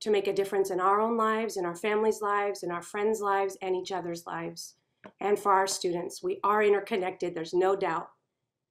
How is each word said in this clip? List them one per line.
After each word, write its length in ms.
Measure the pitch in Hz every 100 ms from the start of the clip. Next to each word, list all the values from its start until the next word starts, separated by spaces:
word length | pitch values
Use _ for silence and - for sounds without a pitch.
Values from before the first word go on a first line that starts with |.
to 100 | 220
make 180 | 202 196
a 40 |
difference 380 | 190 196 202 190
in 100 | 180
our 200 | 190 208
own 160 | 220 233
lives, 400 | 220 220 226 196
in 80 |
our 100 | 180
families' 480 | 175 214 208 220 214
lives, 400 | 208 202 202 190
in 80 | 175
our 120 | 175
friends' 380 | 170 208 214 214
lives, 360 | 202 196 196 -
and 140 | 190
each 160 | 185 180
other's 360 | 185 175 170 180
lives. 480 | 165 170 170 - - _ _ - -
And 180 | 392 403
for 140 | -
our 140 | 190 190
students, 560 | - 180 175 175 -
we 160 | 185 190
are 180 | 196 214
interconnected, 720 | 208 202 202 220 180 185 175
there's 200 | 170 165
no 200 | 180 185
doubt. 340 | 196 180 165 - _ _ _ _ _ _